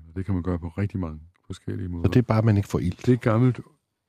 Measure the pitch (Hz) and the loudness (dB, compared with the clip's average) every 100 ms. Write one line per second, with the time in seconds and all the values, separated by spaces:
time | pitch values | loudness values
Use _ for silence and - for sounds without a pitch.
0 | 80 87 95 92 87 87 87 - 101 98 | -14 -10 -4 -4 -2 -4 -6 -6 -4 -4
1 | 85 78 80 _ - 95 - 101 92 85 | -8 -10 -18 _ -18 -14 -10 -8 -8 -2
2 | 90 127 120 110 113 101 - 82 87 - | 2 2 4 4 4 4 2 -2 -2 -2
3 | - 123 117 110 127 117 - _ _ _ | 0 2 2 2 2 0 -8 _ _ _